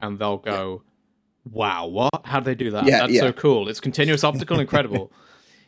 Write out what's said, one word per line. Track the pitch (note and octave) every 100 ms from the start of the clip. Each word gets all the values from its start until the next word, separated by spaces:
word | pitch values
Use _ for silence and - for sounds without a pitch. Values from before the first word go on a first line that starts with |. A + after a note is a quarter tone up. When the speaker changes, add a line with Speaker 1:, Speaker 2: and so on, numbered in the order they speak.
Speaker 1:
and | G#2 G2+
they'll | G#2 G2+
go, | A2 G2 F#2+ F#2 - _ _ _ _ _ B2
Speaker 2:
Yeah. |
Speaker 1:
"Wow, | A2 G#2 F2+ E2+
what? | F#2+ C3 -
How'd | - C#3 B2
they | B2+
do | A#2
that? | G#2 C3+
Speaker 2:
Yeah, | B2
Speaker 1:
That's | -
Speaker 2:
yeah. | A#2+
Speaker 1:
so | C3
cool. | - D3 A#2+ G2+
It's | A2+
continuous | C3+ D3+ D3 D3
optical, | D3+ C#3 E3 B2+
Speaker 2:
<laughs> |
Speaker 1:
incredible." | C3 D3 B2+ G2 F#2+ _ _ _ _ _